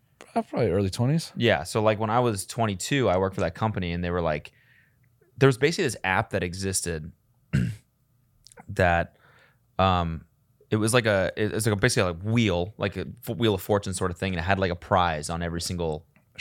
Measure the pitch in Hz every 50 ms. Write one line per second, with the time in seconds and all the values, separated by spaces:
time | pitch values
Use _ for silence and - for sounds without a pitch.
0 | _ _ _ _ - - - 233 220 - - 269 123 95 82 101 101 95 - -
1 | 120 131 156 165 - - - - 117 113 95 69 78 - - 113 107 110 110 98
2 | 110 107 110 123 123 120 107 98 - - - - 113 107 98 92 - - 143 139
3 | 123 98 90 92 95 95 98 - 92 82 - - 113 110 104 104 90 85 87 87
4 | 87 87 87 90 85 80 76 73 - - _ _ _ _ _ _ _ _ _ _
5 | _ _ _ _ _ _ _ - 135 135 131 127 131 156 170 - 180 127 101 -
6 | - 95 92 98 107 - - 95 92 90 85 95 95 98 92 - - 87 82 78
7 | 78 82 - _ _ _ _ _ _ _ - 65 60 113 107 - _ _ _ _
8 | _ _ _ _ _ _ _ _ _ - - - - - 101 98 92 87 85 85
9 | 82 - _ _ _ _ _ _ _ _ _ _ _ _ _ - 92 95 90 90
10 | 85 82 82 73 - _ _ _ _ _ _ _ _ _ 113 110 107 110 120 127
11 | 107 110 101 95 92 - - - 107 104 - 110 107 113 104 95 123 123 - 120
12 | 98 90 85 82 95 107 113 120 113 101 87 87 90 104 - - 101 101 - 95
13 | 85 - 101 - - - 113 82 120 110 101 92 - - 107 101 - 98 92 -
14 | 95 90 87 - 101 95 92 85 82 95 98 95 95 90 87 - - - 107 92
15 | 90 87 78 76 73 76 85 82 85 85 85 87 - - 92 85 85 80 78 78
16 | - _ _ _ _ _ _ -